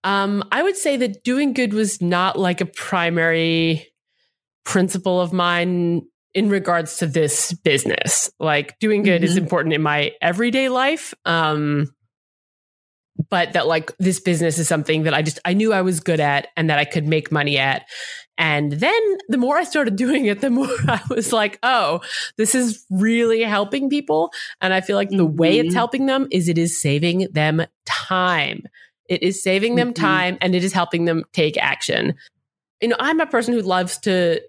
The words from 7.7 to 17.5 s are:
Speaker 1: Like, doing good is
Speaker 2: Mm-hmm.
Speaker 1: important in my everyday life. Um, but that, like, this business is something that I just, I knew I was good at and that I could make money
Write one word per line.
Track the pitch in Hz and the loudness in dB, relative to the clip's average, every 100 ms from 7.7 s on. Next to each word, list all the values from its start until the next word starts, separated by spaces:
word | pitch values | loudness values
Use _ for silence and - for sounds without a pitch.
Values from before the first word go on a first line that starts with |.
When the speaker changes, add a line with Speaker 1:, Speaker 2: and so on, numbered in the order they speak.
| 139 - - - - - _ | 2 0 -2 0 -2 -2 _
Speaker 1:
Like, | 156 147 147 - | -2 0 -2 -4
doing | 214 208 | 0 2
good | 202 175 | 2 2
is | 180 | 2
Speaker 2:
Mm-hmm. | 180 | 0
Speaker 1:
important | 175 175 160 | 0 -2 0
in | 151 | 0
my | 151 147 143 - | 2 0 -2 -2
everyday | 170 175 240 247 269 | -2 0 0 0 0
life. | 254 269 311 - - - | 0 0 -2 -8 -10 -2
Um, | 165 160 151 147 147 147 _ _ _ _ _ _ _ _ _ _ _ _ - 151 | 0 2 0 0 0 -2 _ _ _ _ _ _ _ _ _ _ _ _ -8 -2
but | 185 170 | 0 2
that, | 170 143 | 2 2
like, | 160 156 - | 0 -2 -2
this | 185 180 | 0 0
business | - 170 170 156 | 0 2 2 0
is | 156 | 0
something | 160 147 160 | 0 0 0
that | 156 | 2
I | 143 | 0
just, | 156 - | -2 -4
I | 175 | -2
knew | 190 220 | 0 2
I | 196 | 2
was | 185 170 | 2 0
good | - 160 | 0 2
at | 143 143 - - | 2 2 -2 -2
and | 160 | 0
that | 147 | 2
I | 147 | 0
could | 170 151 | -2 0
make | 156 151 | -2 0
money | 151 143 | 0 0